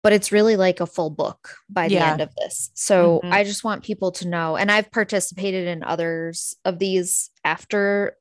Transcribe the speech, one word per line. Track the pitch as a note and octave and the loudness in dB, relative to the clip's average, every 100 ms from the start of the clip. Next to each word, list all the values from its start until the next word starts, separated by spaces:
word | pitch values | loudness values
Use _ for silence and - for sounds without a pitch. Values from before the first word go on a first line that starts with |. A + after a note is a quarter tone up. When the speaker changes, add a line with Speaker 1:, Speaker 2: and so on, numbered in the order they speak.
Speaker 1:
But | G#3+ | 6
it's | G3+ - | 4 4
really | G#3 A3 G#3 | 4 4 4
like | F#3 F3+ | 2 2
a | E3+ | -4
full | - D#3+ | -2 -4
book | D#3 D3 - - - _ | -2 -6 -6 -20 -20 _
by | G3+ E3+ | -2 0
the | F#3+ | 2
Speaker 2:
Yeah. | D#3+ | 2
Speaker 1:
end | D#3 | 2
of | D3+ - | -4 -6
this. | - - - | -8 -6 -10
So | - - F#3+ F3 E3 | -8 2 6 6 4
Speaker 2:
Mm-hmm. | F3+ | 2
Speaker 1:
I | F#3+ | 2
just | G3+ G3+ | 2 -2
want | A3+ G3+ | -4 -6
people | - G#3 F#3 | -6 -4 -4
to | F3+ F3+ | -4 -6
know, | E3+ D#3+ D#3+ | -4 -2 -2
and | G3+ | 2
I've | G#3 G#3+ | 2 0
participated | A#3 G#3 G3+ - F3+ G3 F#3 F3 | -4 -2 -2 -4 -6 -4 -4 -4
in | E3 | -6
others | - E3 E3 E3 E3 E3+ - - | -4 -4 -2 -4 -6 -8 -10 -6
of | F#3 F3 | -6 -2
these | G3 F#3 F3+ - - _ | 0 0 0 -4 -4 _
after | - E3 - G#3 G3+ G3+ G3+ - | -4 -4 -2 0 0 0 -2 -6